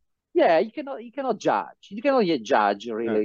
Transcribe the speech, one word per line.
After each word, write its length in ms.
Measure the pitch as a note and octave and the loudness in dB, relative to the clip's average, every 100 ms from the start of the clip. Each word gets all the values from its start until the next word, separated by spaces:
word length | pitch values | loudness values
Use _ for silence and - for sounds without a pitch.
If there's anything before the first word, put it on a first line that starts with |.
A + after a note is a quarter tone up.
| _ _ _ | _ _ _
Yeah, 260 | F4 C4 D#3+ | 0 4 4
you 120 | A3 | 0
cannot, 320 | D#4 C#4 C4+ | -6 -12 -12
you 80 | A#3+ | -12
cannot 280 | C#4 C4 G#3+ | -8 -6 -2
judge. 480 | D#3 A2 D2 B1 - | 0 -2 -4 -12 -16
You 100 | - | -4
cannot 280 | C#4+ C4+ F#3+ | 0 2 2
yet 160 | D3+ | 0
judge 420 | G#2+ B2+ G#2 G2+ A2+ | 2 2 2 0 -4
a 60 | A2 | -6
really 260 | A#2 A2 | -2 0